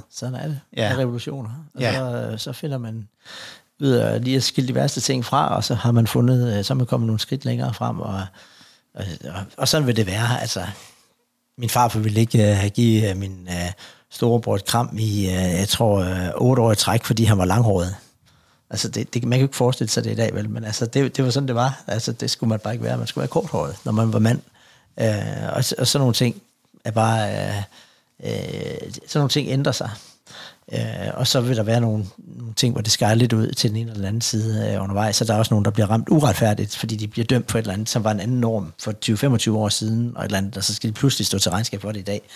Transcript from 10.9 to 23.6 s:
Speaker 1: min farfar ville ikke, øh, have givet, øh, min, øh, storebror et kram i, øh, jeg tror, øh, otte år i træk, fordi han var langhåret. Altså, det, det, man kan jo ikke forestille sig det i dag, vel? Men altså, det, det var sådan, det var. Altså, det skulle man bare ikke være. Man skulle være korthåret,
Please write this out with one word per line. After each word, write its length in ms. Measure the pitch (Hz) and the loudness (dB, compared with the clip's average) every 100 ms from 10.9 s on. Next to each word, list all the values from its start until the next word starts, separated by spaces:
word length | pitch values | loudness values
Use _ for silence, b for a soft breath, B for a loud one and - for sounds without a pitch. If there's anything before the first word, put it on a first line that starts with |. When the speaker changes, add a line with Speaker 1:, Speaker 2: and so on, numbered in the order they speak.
| B B B _ _ _ - | B B B _ _ _ -6
Speaker 1:
min 100 | 120 | -2
farfar 280 | 123 120 110 | 2 2 2
ville 200 | 107 107 | 2 2
ikke, 300 | 113 117 104 | 4 6 6
øh, 60 | 101 | 4
have 140 | 101 | 2
givet, 400 | 101 120 110 107 | 4 4 6 2
øh, 60 | 95 | -2
min, 320 | 98 92 90 | -6 -10 -8
øh, 200 | 87 87 98 B B B | -4 -4 -8 B B B
storebror 440 | - 120 117 110 104 | -2 2 2 2 -2
et 80 | |
kram 260 | - 117 120 104 | 0 0 0 -2
i, 280 | 110 104 95 | -2 0 0
øh, 80 | |
jeg 340 | 92 92 87 98 | 0 0 0 0
tror, 300 | - 117 101 | 2 4 4
øh, 300 | 90 92 90 - | 2 -2 -4 0
otte 260 | 123 127 | 2 4
år 100 | 113 | 4
i 40 | 107 | 4
træk, 280 | - 110 | 2 0
fordi 200 | - 110 | 0 2
han 140 | 110 101 | 4 4
var 60 | |
langhåret. 500 | 90 104 117 95 90 101 - _ b b b b _ | 4 4 4 4 0 -6 -14 _ b b b b _
Altså, 180 | - 113 | -6 -4
det, 260 | 107 113 | -4 -4
det, 80 | - | -4
man 60 | 120 | 0
kan 100 | 123 | 2
jo 40 | |
ikke 120 | 135 - | 2 2
forestille 340 | 123 127 110 | 0 2 -2
sig 140 | - | -2
det 60 | 117 | -2
i 40 | |
dag, 200 | 110 113 | 0 0
vel? 160 | 95 107 | -2 -4
Men 140 | 110 | -6
altså, 220 | 110 107 117 | -6 -4 -2
det, 300 | 135 135 - | 0 0 2
det 80 | |
var 60 | 131 | 0
sådan, 160 | 127 139 | 0 0
det 80 | |
var. 280 | 117 127 131 - | 0 0 -2 -6
Altså, 260 | 107 117 | -4 -4
det 180 | 117 131 | -6 -6
skulle 180 | - 117 | -2 0
man 100 | 110 | 0
bare 120 | 107 | -2
ikke 100 | 117 | -4
være. 140 | 113 120 | -4 -4
Man 80 | 117 | -4
skulle 160 | - | -4
være 60 | 135 | -2
korthåret, 480 | 165 180 - | -2 -2 -4